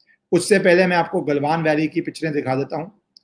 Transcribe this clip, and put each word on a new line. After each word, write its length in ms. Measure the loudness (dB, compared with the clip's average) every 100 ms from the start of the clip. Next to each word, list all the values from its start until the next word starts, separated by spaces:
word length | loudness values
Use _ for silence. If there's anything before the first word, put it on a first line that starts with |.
| _ _ _
उससे 280 | 0 4 2
पहले 280 | 4 4 4
मैं 100 | 0
आपको 240 | 0 -2
गलवान 420 | -2 -2 0 0
valley 240 | 0 0 -2
की 140 | -4
पिक्चरें 320 | -6 -6 -6
दिखा 220 | -4 -2 -4
देता 220 | -4 -6
हूं, 120 | -10 -16 _ _